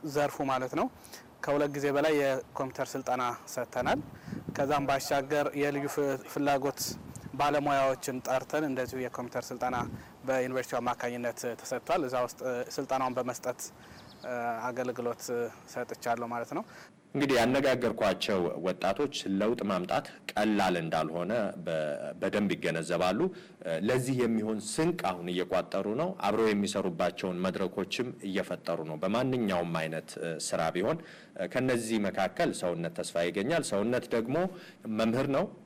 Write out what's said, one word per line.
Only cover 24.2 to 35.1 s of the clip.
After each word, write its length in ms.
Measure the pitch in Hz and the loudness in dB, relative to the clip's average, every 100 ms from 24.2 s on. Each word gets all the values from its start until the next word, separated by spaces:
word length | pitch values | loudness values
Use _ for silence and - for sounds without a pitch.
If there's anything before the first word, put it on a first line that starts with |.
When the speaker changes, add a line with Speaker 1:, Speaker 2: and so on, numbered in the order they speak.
| 117 113 107 107 | 2 2 0 -2
Speaker 2:
ስንቅ 360 | 95 - 165 170 95 | -4 0 2 2 -2
አሁን 220 | 90 85 | -2 -2
እየቋጠሩ 580 | 90 90 92 85 98 101 | 0 2 0 0 -2 0
ነው። 160 | 113 175 185 | 0 -2 0
አብረው 280 | 101 107 113 | 0 4 6
የሚሰሩባቸውን 920 | 104 98 101 92 85 90 - 95 90 | 4 2 0 0 0 -2 0 -2 0
መድረኮችም 680 | 92 92 90 - 92 - 123 - | 0 0 -2 -2 -4 -2 -4 -4
እየፈጠሩ 540 | 98 95 90 87 - 82 | -4 -2 -2 -4 -4 -4
ነው። 140 | 78 78 | -4 -2
በማንኛውም 760 | 95 110 131 127 107 90 87 82 | 0 0 2 2 2 2 2 0
አይነት 340 | 80 80 - - 85 80 | -2 -4 -8 -6 -4 -4
ስራ 200 | - 90 80 | -2 0 2
ቢሆን 280 | 87 104 165 - - - - 92 | 2 0 0 -6 -18 -20 -8 -4
ከነዚህ 500 | 127 131 123 110 113 | 0 2 2 2 2
መካከል 520 | 101 92 92 - 165 | 2 2 0 2 0
ሰውነት 420 | 92 90 85 82 - | 2 -2 0 -4 -4
ተስፋ 280 | 85 85 | -4 0
ይገኛል። 400 | 87 90 107 165 | 0 2 2 0
ሰውነት 420 | 139 101 107 123 120 | 2 0 2 0 2
ደግሞ 240 | 117 113 147 185 180 - - - | 0 2 0 0 -4 -16 -14 -6
መምህር 360 | 110 113 | 2 2